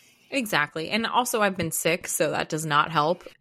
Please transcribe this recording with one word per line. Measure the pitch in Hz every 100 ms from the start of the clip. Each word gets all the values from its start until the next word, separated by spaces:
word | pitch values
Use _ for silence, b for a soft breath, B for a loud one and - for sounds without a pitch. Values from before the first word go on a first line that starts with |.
| b b _
Exactly. | 277 220 151 147 160 160
And | 214 226
also | - 247 226
I've | 208 185
been | 165
sick, | - 165 170 -
so | - 156
that | 151 160
does | 156 160
not | 147 160
help. | 160 151 180 - -